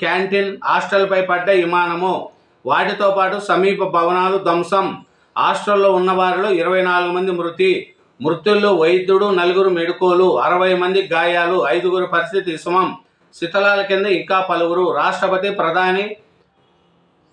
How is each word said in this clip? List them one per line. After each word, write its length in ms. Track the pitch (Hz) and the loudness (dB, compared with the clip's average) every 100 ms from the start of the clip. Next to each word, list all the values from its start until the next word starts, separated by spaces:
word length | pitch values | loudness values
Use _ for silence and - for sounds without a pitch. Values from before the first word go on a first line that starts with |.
క్యాంటీన్, 480 | 165 185 190 196 139 - 139 | -2 -2 -2 -2 -2 -4 -2
హాస్టల్పై 560 | 175 190 196 196 190 185 | -2 0 0 2 0 0
పడ్డ 180 | 180 196 190 | 0 2 2
విమానము, 520 | 170 175 175 170 185 156 - - _ _ 123 | 2 0 0 -2 -2 -4 -8 -18 _ _ -2
వాటితో 440 | 156 185 202 202 196 | 0 0 0 0 2
పాటు 220 | 190 202 196 | 0 -2 -2
సమీప 320 | 175 190 190 175 170 | 0 2 0 -2 0
భవనాలు 440 | 170 180 185 196 170 | 0 0 0 0 0
ధ్వంసం. 400 | 170 175 196 175 98 - _ _ - | -2 0 -2 -2 -6 -14 _ _ -4
హాస్టల్లో 560 | 151 190 208 202 196 185 | -2 -2 0 2 4 4
ఉన్న 120 | 185 | 2
వారిలో 400 | 185 185 180 208 170 | 2 0 0 0 0
ఇరవై 200 | 170 185 | 0 0
నాలుగు 320 | 185 180 175 180 | 2 0 0 -2
మంది 160 | 190 175 | -2 -4
మృతి. 320 | 170 170 185 175 - _ _ - | -4 0 0 0 -4 _ _ -8
మృతుల్లో 520 | 143 165 208 208 208 175 | -4 -2 0 2 2 4
వైద్యుడు, 460 | 160 185 185 190 202 180 | 4 2 2 2 2 2
నలుగురు 320 | 175 185 190 175 | 2 2 2 2
మెడికోలు, 500 | 170 175 185 175 185 123 147 | -2 0 2 4 4 2 0
అరవై 280 | 180 185 180 | 2 2 0
మంది 200 | 180 190 147 | 0 -2 0
గాయాలు, 440 | 165 170 175 175 180 - 175 | 0 0 0 0 0 0 0
ఐదుగురు 320 | 180 185 180 170 | 0 0 0 -2
పరిస్థితి 360 | 165 190 180 160 | -2 -4 -4 -6
విషమం. 340 | 175 185 185 - _ _ _ - | -2 0 0 -4 _ _ _ -12
శిథిలాల 440 | 165 196 202 202 196 | -6 0 2 2 0
కింద 160 | 196 202 170 | -2 0 -2
ఇంకా 200 | 160 190 185 | 0 -2 0
పలువురు. 340 | 170 170 180 175 147 | -2 0 0 0 0
రాష్ట్రపతి, 500 | 175 185 190 185 202 196 | -2 -2 -2 -2 -2 -2
ప్రధాని 440 | 165 175 185 190 208 214 _ _ _ _ _ _ _ _ _ _ _ | -2 0 0 0 -4 -10 _ _ _ _ _ _ _ _ _ _ _